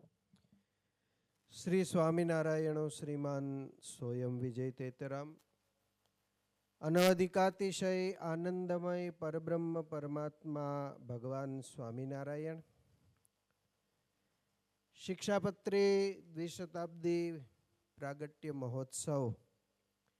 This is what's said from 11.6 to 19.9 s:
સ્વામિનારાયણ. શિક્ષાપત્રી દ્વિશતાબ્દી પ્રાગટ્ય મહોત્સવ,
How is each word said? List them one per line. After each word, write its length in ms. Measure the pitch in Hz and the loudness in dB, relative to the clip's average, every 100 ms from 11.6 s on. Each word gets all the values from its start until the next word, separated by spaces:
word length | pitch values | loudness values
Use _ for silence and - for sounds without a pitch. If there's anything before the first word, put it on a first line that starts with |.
સ્વામિનારાયણ. 1000 | 131 - 117 120 135 139 139 147 156 160 - _ _ _ _ _ _ _ _ _ _ _ _ _ _ _ _ _ _ _ _ _ _ | -8 -10 -8 -6 -6 -6 -6 -6 -6 -8 -12 _ _ _ _ _ _ _ _ _ _ _ _ _ _ _ _ _ _ _ _ _ _
શિક્ષાપત્રી 1300 | - - 185 - 202 196 180 - 202 202 196 196 190 170 | -12 -8 -4 2 2 2 -2 0 6 6 6 4 -2 -10
દ્વિશતાબ્દી 1080 | 160 170 - 175 170 170 170 170 170 170 165 127 _ _ _ _ - | -8 -6 -6 -8 -6 -6 -2 0 2 0 -4 -12 _ _ _ _ -10
પ્રાગટ્ય 560 | 139 143 147 - 156 | -8 -6 -10 -8 -6
મહોત્સવ, 840 | 143 127 131 131 - - 143 123 - _ _ _ _ _ | -4 -2 -2 -4 -4 0 2 2 -2 _ _ _ _ _